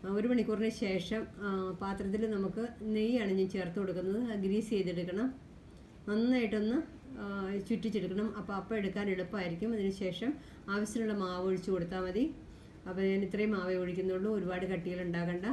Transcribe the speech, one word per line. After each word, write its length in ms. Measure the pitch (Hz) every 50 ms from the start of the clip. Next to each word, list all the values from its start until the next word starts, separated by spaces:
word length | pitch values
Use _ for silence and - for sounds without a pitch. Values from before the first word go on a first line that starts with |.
| -
ആ, 20 | 185
ഒരു 200 | 196 208 214 247
മണിക്കൂറിന് 420 | 247 240 214 - 214 202 220 220
ശേഷം, 560 | 220 - - 196 190 185 170 - 214 220 - - -
ആ, 360 | - 202 202 196 190 185 185
പാത്രത്തിൽ 580 | 185 175 196 196 196 190 202 196 190 214 226 220
നമുക്ക് 360 | 214 196 196 185 - 220 233 233 - -
നെയ്യാണ് 500 | 208 220 214 214 214 226 247 247 214 196
ഞാൻ 160 | 190 190 190 185
ചേർത്ത് 300 | - 190 180 170 170 208
കൊടുക്കുന്നത്. 540 | 196 185 170 180 180 190 196 226 247 233
അത് 60 | 214 202
ഗ്രീസ് 320 | 190 190 196 214 214 -
ചെയ്തെടുക്കണം. 640 | 233 196 185 175 170 175 175 180 175 202 247 262 - - - - - - - - - - - - - - - -
നന്നായിട്ടൊന്ന്, 760 | 208 214 233 247 254 254 233 208 214 214 208 214 240 320 311 - - - - - 262 226
ആ, 380 | 208 202 196 196 190 185 202 202 - -
ചുറ്റിച്ചെടുക്കണം. 680 | 233 - - 226 196 214 180 180 185 202 214 220 202
അപ്പോൾ 160 | 208 180 -
അപ്പം 240 | 202 190 190 - 226
എടുക്കാൻ 340 | 220 196 190 190 202 202 202
എളുപ്പമായിരിക്കും. 640 | 190 185 180 175 - 202 180 175 170 170 214 226
അതിന് 180 | 233 214 196 196
ശേഷം 440 | 190 - 196 185 175 - 220 254 302 - - - - - - -
ആവശ്യത്തിനുള്ള 440 | 196 208 214 214 - 226 226 214
മാവ് 340 | 208 202 190 180 180 180 185
ഒഴിച്ച് 240 | 190 185 175 - -
കൊടുത്താൽ 300 | 190 180 170 170 185 185
മതി. 340 | 185 185 180 214 269 320 - - - - - - - - - - - 185
അപ്പോൾ 140 | 185 185
ഞാൻ 220 | 196 190 190 202 196
ഇത്രയും 260 | 185 196 202 214 220
മാവേ 240 | 214 190 180 185 185
ഒഴിക്കുന്നുള്ളൂ, 580 | 180 180 180 175 180 185 185 185 185 190 214
ഒരുപാട് 340 | 220 202 175 180 185 180 190
കട്ടികൾ 360 | 180 180 170 170 180 180 180
ഉണ്ടാകണ്ട. 420 | 180 175 165 175 170 175 175 175 190 220